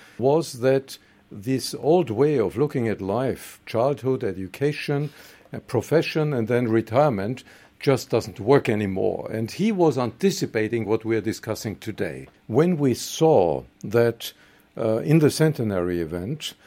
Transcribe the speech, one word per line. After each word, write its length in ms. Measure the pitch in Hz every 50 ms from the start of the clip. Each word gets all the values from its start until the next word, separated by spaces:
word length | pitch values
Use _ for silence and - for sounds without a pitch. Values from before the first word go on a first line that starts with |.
| - - -
was 360 | - 117 135 147 165 165 - -
that 440 | 117 120 131 135 135 135 - - - _ _ _ _ _ _ -
this 380 | 107 98 127 135 127 - - - -
old 320 | - 139 175 180 160 -
way 260 | 104 110 143 151 147
of 200 | 123 101 87 -
looking 300 | 113 147 151 - 135 117
at 140 | 110 101 -
life, 580 | 95 95 101 123 135 123 87 - - - - - _
childhood, 580 | - - 110 123 143 143 - 123 131 131 123 -
education, 840 | 98 90 95 92 92 - - 139 151 147 - - - 143 143 151 143 - - - - - - - _
uh, 60 | - 113
profession, 720 | - - - 113 - - 147 165 160 - - 160 151 151
and 160 | 143 120 110
then 200 | 110 123 120 123
retirement, 760 | 110 113 113 110 - 117 135 151 147 113 98 98 110 135 - - - - - - _ _ _
just 320 | - 143 135 117 - -
doesn't 280 | 127 110 - - - -
work 300 | 98 113 143 147 - -
anymore. 580 | 107 107 104 95 95 95 104 98 87 - - -
And 180 | 110 110 113 110
he 220 | - - 196 226
was 260 | 214 180 170 156 123
anticipating 880 | 131 123 110 - - 190 196 - - 143 - - 110 107 104 117 113 107
what 180 | 98 110 110 -
we 120 | 110 113
are 60 | 110
discussing 560 | 92 107 92 - - 113 104 - - 107 95
today. 500 | - - 113 92 - 98 82 67 65 67 - _ _ _
When 320 | - 107 139 165 180 180
we 160 | 143 143 131 113
saw 680 | - - - - - 160 160 147 107 90 82 73 64 60 - _ _ -
that, 480 | 110 101 117 117 117 113 - - - - _ _ _ _ _ _ _ _
uh, 200 | - 117 110 110
in 200 | 117 - 147 151
the 140 | 160 151 127
centenary 720 | - - 156 160 147 - 117 107 98 90 87 90 87 87
event, 520 | 82 76 85 85 90 113 151 151 - - - _ _